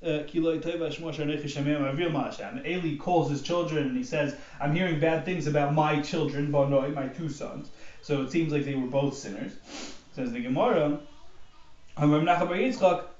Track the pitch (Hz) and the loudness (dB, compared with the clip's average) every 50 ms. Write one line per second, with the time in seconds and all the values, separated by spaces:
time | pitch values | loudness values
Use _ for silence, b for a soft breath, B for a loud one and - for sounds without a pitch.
0 | 170 160 151 147 - - - 165 160 165 160 147 143 170 170 165 160 151 - - | -4 -2 -2 -2 -4 -2 -2 2 2 2 2 0 -2 -4 -2 -2 -2 -4 -4 -6
1 | 165 160 147 156 147 147 151 143 143 135 - 143 139 147 151 143 143 135 139 165 | -6 -6 -4 -2 -2 -2 -2 -2 -4 -4 -4 -2 0 0 2 2 0 0 0 0
2 | 175 165 147 135 123 113 - - 104 98 113 131 139 160 180 185 165 156 139 - | 0 0 0 0 -2 -4 -6 -8 -10 -8 -8 -6 -4 -4 -2 -2 -2 -2 -4 -2
3 | - 180 175 165 143 143 143 - - 170 175 175 165 156 156 147 135 127 127 127 | 0 2 4 4 4 2 0 -2 -2 0 0 0 0 0 0 0 0 0 0 -2
4 | 127 - 160 151 139 131 - B B B B B 143 151 156 185 185 170 160 143 | -2 -2 0 0 0 0 -2 B B B B B 0 0 2 2 2 0 2 2
5 | 165 160 160 160 - 180 185 160 139 147 147 147 143 147 151 156 151 156 151 143 | 4 2 2 2 0 -2 -2 -2 0 0 2 2 2 4 4 4 4 4 2 2
6 | - - 180 160 147 131 135 143 147 147 143 139 139 139 139 135 135 151 - 139 | 0 0 0 0 0 0 0 -2 -2 2 4 4 4 6 4 4 4 2 -2 -4
7 | 131 254 - 180 160 143 - - 147 - 131 127 - - B B B B B B | -4 -6 -6 -6 -6 -6 -6 -6 -8 -10 -8 -10 -12 -12 B B B B B B
8 | - - 143 135 131 - - 165 160 147 147 139 135 139 135 131 127 123 139 139 | -4 -2 0 0 0 0 2 2 2 2 2 0 0 0 0 0 0 2 2 2
9 | 143 131 - - 113 101 98 107 123 202 - - B B B B B B B B | 2 2 0 -4 -8 -8 -8 -6 -8 -8 -8 -12 B B B B B B B B
10 | B - - 139 127 120 117 123 117 127 135 170 220 247 214 165 147 147 143 - | B -12 -8 -6 -4 -4 -4 -4 -2 0 2 2 4 4 4 4 4 2 2 -2
11 | - - - - - - - - - - - - - - - - - - - 147 | -4 -12 -16 -14 -14 -14 -12 -14 -14 -14 -16 -18 -18 -18 -18 -18 -16 -10 -2 2
12 | 147 147 151 156 165 175 175 175 180 175 180 202 240 262 - - 190 180 170 - | 4 6 6 6 6 4 4 4 2 2 2 2 2 0 2 4 4 4 4 4
13 | - - - | 0 -8 -12